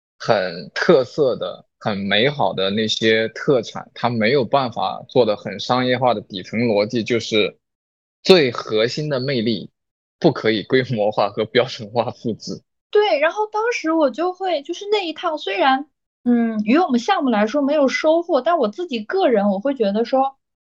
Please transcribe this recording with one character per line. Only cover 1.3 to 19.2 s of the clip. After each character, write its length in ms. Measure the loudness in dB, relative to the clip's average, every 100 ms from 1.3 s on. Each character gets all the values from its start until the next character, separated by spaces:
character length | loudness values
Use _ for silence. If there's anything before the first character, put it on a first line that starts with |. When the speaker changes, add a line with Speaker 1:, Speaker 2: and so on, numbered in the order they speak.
| 0
Speaker 1:
的、 280 | -6 -10 _ _
很 180 | -6 -4
美 320 | 0 2 2
好 220 | 2 -2
的 180 | 0 -2
那 140 | -2 -2
些 440 | 0 2 2 0
特 320 | -4 0 0
产， 280 | 0 -12 -16
它 160 | -4 -4
没 220 | 0 0
有 120 | 0
办 260 | 2 0 -2
法 360 | -4 -4 -6 -2
做 180 | 2 2
的 120 | 0
很 200 | -4 -8
商 240 | -2 0 0
业 120 | 0
化 160 | 0
的 60 | 0
底 240 | -4 -12
层 160 | -8 -2
逻 260 | 0 2 0
辑， 180 | -2 -2
就 160 | -2
是 360 | 0 0 0 -4 _ _ _ _ _ _
最 300 | 6 6 6
核 340 | -2 -4 0 0
心 200 | -2 -4
的 140 | -4
魅 180 | -2 -2
力 300 | 0 -2 -6 _ _ _ _ 0
不 140 | 2
可 180 | 2 0
以 120 | 0
规 200 | 0 0 0
模 160 | 0 0
化 200 | 0 -2
和 160 | -2 -2
标 180 | 0
准 260 | 0 -4 -8
化 200 | -4 -4
复 220 | -4 -6
制。 300 | -6 -8 -12 _ _ _
Speaker 2:
对， 280 | 0 2 2
然 120 | 0
后 160 | -2 -4
当 140 | -2 -4
时 220 | -2 -2
我 160 | 0 0
就 240 | 0 -6
会， 280 | -4 -4 -4
就 120 | -6
是 100 | -10 -4
那 140 | -2 -4
一 80 |
趟 240 | -6 -6 -6
虽 200 | -6 0
然， 300 | 2 0 -4 _ _ _ 0
嗯， 340 | 2 0 -2 2
与 120 | 2
我 120 | 4
们 100 | 0
项 240 | 0 0
目 60 | 2
来 180 | 2 2
说 140 | 0
没 120 | 0
有 140 | 2 2
收 360 | 2 2 2
获， 180 | 2 0
但 160 | 2 0
我 100 | 0
自 200 | -4 -8
己 120 | -6
个 300 | -4 0